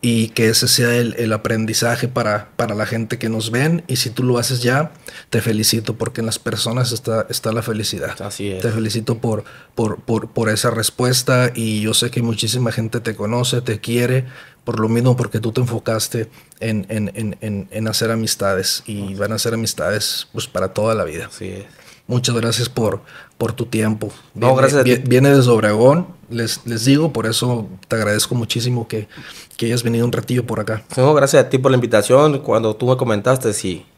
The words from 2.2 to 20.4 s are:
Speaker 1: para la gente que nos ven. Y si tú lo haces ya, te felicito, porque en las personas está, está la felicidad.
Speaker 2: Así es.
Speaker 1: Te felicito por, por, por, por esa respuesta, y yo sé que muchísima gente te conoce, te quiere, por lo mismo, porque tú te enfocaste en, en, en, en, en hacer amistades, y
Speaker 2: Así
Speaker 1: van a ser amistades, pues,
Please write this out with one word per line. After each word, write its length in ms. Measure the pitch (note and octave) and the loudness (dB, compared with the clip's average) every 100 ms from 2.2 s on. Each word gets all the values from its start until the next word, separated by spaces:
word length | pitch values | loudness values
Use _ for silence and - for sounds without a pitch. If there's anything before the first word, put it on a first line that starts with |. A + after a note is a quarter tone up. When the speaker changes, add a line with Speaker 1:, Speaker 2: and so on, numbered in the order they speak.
| A2 G#2 G2+ _ | 0 -2 -4 _
Speaker 1:
para 180 | A#2 G#2 | -4 -2
la 100 | G#2 | -2
gente 320 | A2+ A2 A2+ | -4 -4 -4
que 120 | A2+ | -4
nos 220 | A2+ A2 | -4 -2
ven. 340 | A#2+ D3 E3+ - | 0 0 0 -2
Y 80 | B2+ | -4
si 140 | A#2+ | -4
tú 120 | A2 | -2
lo 140 | B2+ A#2+ | 0 2
haces 240 | B2+ B2+ | 0 0
ya, 300 | A#2+ C3 D#3+ - - - - | 0 0 -2 -8 -20 -20 -4
te 100 | A#2 | -2
felicito, 560 | A2+ A2 A2 A2+ A2 A2 | 0 0 2 0 -2 -4
porque 240 | A2 - | -4 -4
en 60 | A2+ | -4
las 140 | G#2+ | -4
personas 520 | - A2 A#2 A#2+ A#2+ | -6 -4 -2 0 0
está, 340 | A2+ - A2+ - | -2 -2 -2 -2
está 240 | - A2+ | -4 -2
la 80 | A2+ | -4
felicidad. 580 | A2+ A2 G#2+ G2+ D2 - | -2 -4 -4 -4 -6 -8
Speaker 2:
Así 300 | G#2 - G2+ | -10 -6 -6
es. 100 | F#2+ | -2
Speaker 1:
Te 80 | A#2 | -2
felicito 500 | A2 A2 A2 G#2+ A2+ | -2 -2 -4 -4 -4
por, 260 | B2+ G#2 - - - - | -2 -4 -6 -20 -14 -4
por, 260 | A2 - | -4 -4
por, 260 | - A2+ G2 | -2 -2 -2
por 200 | - A2 | -2 0
esa 200 | G#2+ B2 | 0 0
respuesta, 800 | A2+ A2 - B2 B2+ - B2+ B2 A#2+ | 0 -4 -2 0 2 2 2 2 0
y 240 | A2+ G#2+ | -2 0
yo 140 | G#2+ | 0
sé 180 | A#2 B2 | 0 0
que 100 | - | -2
muchísima 520 | A#2 A2 A2+ B2 A#2+ | -2 -2 -2 0 -2
gente 260 | A2 A2 A#2+ | -2 -4 -4
te 160 | A#2 G#2 | -6 -6
conoce, 460 | G#2 A#2+ A#2+ B2 | -2 0 0 -2
te 180 | B2 G#2+ | -2 -4
quiere, 460 | - A#2+ A#2+ B2+ B2+ - - _ - | -2 0 2 0 -2 -12 -20 _ -8
por 140 | A2 | -2
lo 80 | A2 | 0
mismo, 260 | A#2 B2+ B2 | 2 4 2
porque 240 | A#2 A#2 | 0 -2
tú 140 | A2+ | -2
te 80 | A2 | -2
enfocaste 680 | B2+ A2+ - A2 - A#2+ A2 - _ - | -2 -2 -2 -4 -2 -4 -6 -12 _ -8
en, 260 | A2+ G#2+ F#2 | -4 -4 -4
en, 200 | G#2+ G#2 - | -4 -4 -4
en, 220 | G#2+ - | -6 -6
en, 300 | A2 G#2 F2+ | -8 -8 -8
en 160 | G#2+ A2 | -6 -4
hacer 240 | G#2 A2+ | -2 -2
amistades, 720 | A2+ A2 - G2 F#2+ F#2+ - - | -2 -2 -2 0 0 -2 -4 -6
y 200 | G#2 G2 | -8 -8
Speaker 2:
Así 100 | G2 | -4
Speaker 1:
van 160 | G2+ | -4
a 80 | G#2+ | -2
ser 140 | A#2 | -2
amistades, 760 | A2+ A2 - E2 G#2 - - - | -2 -4 -2 -2 -2 -4 -6 -8
pues, 140 | - | -10